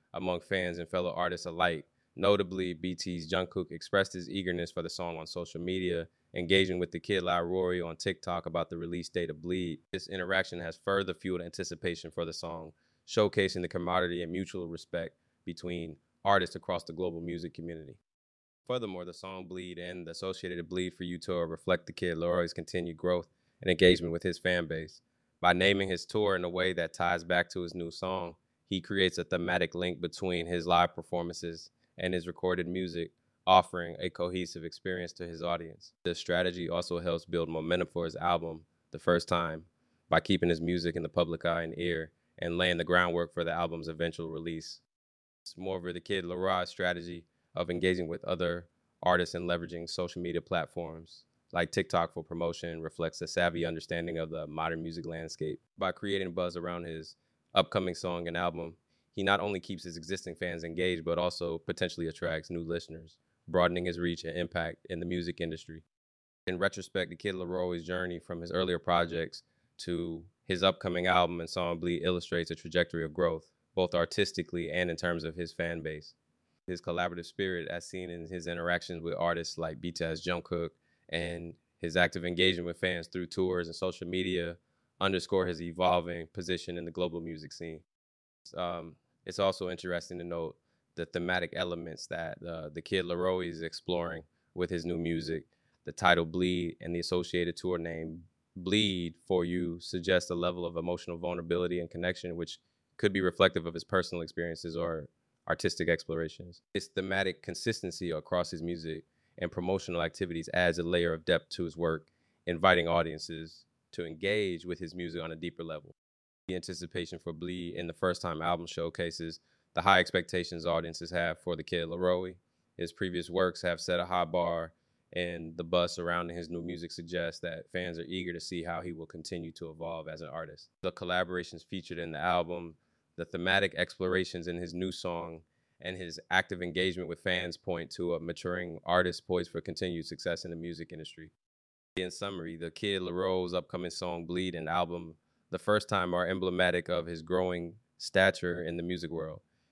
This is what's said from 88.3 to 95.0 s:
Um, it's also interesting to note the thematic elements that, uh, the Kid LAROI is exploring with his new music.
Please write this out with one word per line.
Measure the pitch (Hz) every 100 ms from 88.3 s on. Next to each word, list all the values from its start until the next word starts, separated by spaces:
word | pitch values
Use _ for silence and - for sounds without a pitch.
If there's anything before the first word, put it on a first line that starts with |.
| _ -
Um, | - 87 87 82 76 _ _
it's | - 92
also | 98 92 92
interesting | 90 90 87 - 90
to |
note | 87 85 80 - _ _ _
the | - 82
thematic | 90 87 90 85 78
elements | 92 85 82 80 -
that, | 82 82 - 85
uh, | 82 78
the | 78
Kid | - 95 87
LAROI | 87 92 92 87
is | 82
exploring | 82 - - 87 85 80 - _ _
with | 90 87
his | 87
new | 85
music. | 87